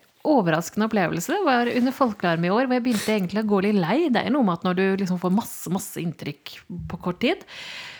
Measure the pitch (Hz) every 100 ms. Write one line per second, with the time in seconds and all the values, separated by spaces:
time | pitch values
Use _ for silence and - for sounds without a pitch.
0 | _ _ - 277 175 160 170 - 220 214
1 | 160 165 175 381 349 247 240 247 254 254
2 | 254 202 180 165 175 208 262 254 247 214
3 | - 214 180 202 214 202 196 208 160 254
4 | 349 220 - 285 208 170 185 180 190 190
5 | 190 180 180 196 - - - 185 - -
6 | 165 - - - - - - 170 160 175
7 | 180 175 240 392 - - - - - -